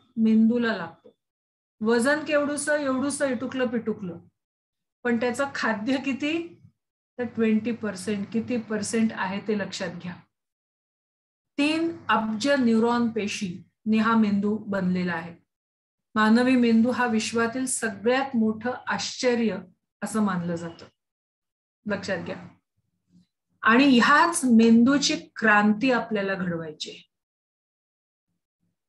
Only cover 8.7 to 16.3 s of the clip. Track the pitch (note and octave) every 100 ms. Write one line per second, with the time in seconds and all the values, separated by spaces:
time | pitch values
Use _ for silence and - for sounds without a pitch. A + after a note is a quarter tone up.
8.7 | G#3+ G3+ A3+ A3+ - F#3+ G3 - G#3 F#3
9.7 | - F3+ F3 F3+ F3 _ _ _ _ _
10.7 | _ _ _ _ _ _ _ _ - D4
11.7 | D#4+ E4 - - A3 A3 G#3+ C#4+ C#4 A#3
12.7 | A3 A#3 A#3+ A#3 A3 G#3 - F#3+ E3+ -
13.7 | _ G#3+ A3 A3 A3+ G#3 G3+ G#3 G#3+ G3+
14.7 | G3 F3+ F3+ F3+ E3 E3+ - _ _ _
15.7 | _ _ _ _ A3 G#3+